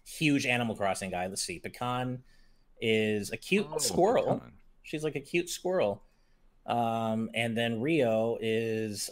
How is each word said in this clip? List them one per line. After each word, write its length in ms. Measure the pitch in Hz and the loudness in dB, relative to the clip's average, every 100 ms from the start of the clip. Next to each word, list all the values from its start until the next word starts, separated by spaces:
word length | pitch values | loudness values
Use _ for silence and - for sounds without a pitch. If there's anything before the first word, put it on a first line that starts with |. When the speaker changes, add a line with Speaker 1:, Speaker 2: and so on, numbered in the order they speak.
| - | -14
Speaker 1:
huge 400 | - 156 139 123 | 0 2 2 2
Animal 300 | 123 117 101 | 0 0 0
Crossing 340 | 98 95 95 | 0 0 -4
guy. 160 | 90 92 | -4 -4
Let's 140 | 98 | -4
see. 160 | - 85 | -6 -6
Pecan 640 | - - 123 123 127 127 - - - _ _ - | -10 -6 -4 -2 -4 -6 -12 -20 -20 _ _ -4
is 520 | 117 110 107 104 98 | 2 2 2 0 -2
a 40 | 110 | -6
cute 300 | - 196 156 | 0 0 0
Speaker 2:
Oh, 100 | 156 | -2
Speaker 1:
squirrel. 560 | - 170 190 160 92 202 | 0 4 4 4 2 0
Speaker 2:
Pecan. 180 | - - - _ | -4 -20 -20 _
Speaker 1:
She's, 200 | - 151 | -10 -4
like, 140 | 156 139 | -4 -4
a 40 | |
cute 280 | - 175 170 | -2 -2 0
squirrel. 540 | - 180 185 107 101 - _ _ _ _ _ - | -4 -2 2 2 0 -8 _ _ _ _ _ -2
Um, 640 | 117 113 113 113 110 113 | 0 0 0 0 -2 -2
and 220 | 113 117 113 | -2 0 0
then 220 | 117 113 | 0 0
Rio 560 | 139 165 120 110 117 117 | 0 2 4 4 2 0
is 680 | 113 110 113 110 110 101 - | 0 0 0 -2 -4 -6 -6